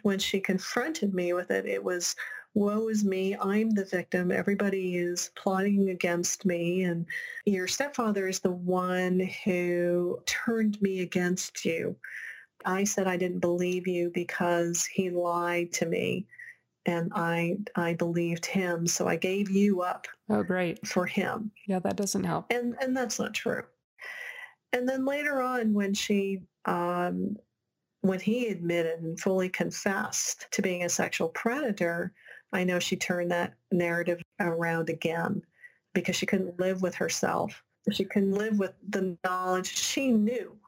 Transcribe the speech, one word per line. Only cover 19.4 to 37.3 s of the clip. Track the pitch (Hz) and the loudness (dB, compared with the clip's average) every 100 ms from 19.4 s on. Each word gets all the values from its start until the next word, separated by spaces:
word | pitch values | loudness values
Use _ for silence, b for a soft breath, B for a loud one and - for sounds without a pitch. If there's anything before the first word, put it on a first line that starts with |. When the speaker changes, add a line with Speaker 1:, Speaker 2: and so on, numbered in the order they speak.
| 196 | 2
Speaker 1:
you | 196 202 180 | 4 4 4
up | 180 - - - - | 0 -4 -10 -16 -2
Speaker 2:
Oh, | 214 | 0
great. | 180 185 175 - - | 2 0 0 -2 -2
Speaker 1:
for | - 180 | 0 0
him." | - - - 220 - - | 0 -2 -2 -6 -10 -2
Speaker 2:
Yeah, | 185 | -2
that | 196 196 | 0 -2
doesn't | 202 196 | -2 -2
help. | 185 160 - | -2 -2 -2
Speaker 1:
And, | 240 240 233 | -2 -2 -2
and | 262 262 | -2 0
that's | 240 - | -2 -2
not | 214 | -4
true. | 214 - - - _ _ _ B B B B B B _ | -4 -2 -4 -6 _ _ _ B B B B B B _
And | 247 247 | 0 0
then | 262 | 0
later | 262 285 294 269 | 0 0 0 0
on, | 254 254 220 | 0 0 2
when | 202 196 | 2 2
she, | 196 - 208 196 190 - _ | 0 2 2 2 -4 -8 _
um, | - 175 175 175 180 180 196 208 - _ _ _ _ _ | -4 0 0 0 0 0 -4 -4 -12 _ _ _ _ _
when | 190 185 | 2 2
he | 208 240 240 | 0 0 0
admitted | 180 170 170 165 165 | -2 0 2 0 -2
and | 165 160 | -4 -2
fully | 202 190 185 | 0 2 0
confessed | - 170 - 202 196 214 - - - - | 0 -2 -2 -2 -2 -2 -2 -4 -6 -6
to | - | -2
being | 196 180 | 0 0
a | 175 | 0
sexual | - 165 - 165 | 0 0 0 -2
predator, | - 226 262 277 202 175 170 180 B B B B | -2 -2 -2 -2 0 0 0 -4 B B B B
I | 185 | 0
know | 180 180 | 2 2
she | - 180 | 0 -2
turned | - 180 175 | 0 0 2
that | 175 170 - _ | 0 0 -4 _
narrative | 180 175 170 175 170 - - | 2 2 2 0 -2 -6 -2
around | 175 165 170 165 165 | 0 0 0 0 0
again | 156 170 170 165 - - B B B _ | 0 0 0 -2 -2 -6 B B B _
because | 185 180 180 | -2 0 -2
she | - | 0
couldn't | 196 185 175 | 0 0 -2
live | 185 190 | 0 0
with | 185 - | -2 -2
herself. | 170 - - | -2 0 0